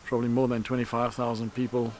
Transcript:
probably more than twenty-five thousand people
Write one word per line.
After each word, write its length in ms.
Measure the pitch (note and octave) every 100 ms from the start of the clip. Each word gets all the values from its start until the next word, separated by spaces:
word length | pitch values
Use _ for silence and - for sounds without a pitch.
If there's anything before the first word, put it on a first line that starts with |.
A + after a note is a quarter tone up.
probably 240 | - B2 A#2+
more 200 | A#2+ C3
than 160 | A#2+
twenty-five 520 | A2 B2+ A#2 A#2 A#2+ A#2
thousand 400 | A#2+ A2+ A2+ A#2
people 380 | B2+ B2 A#2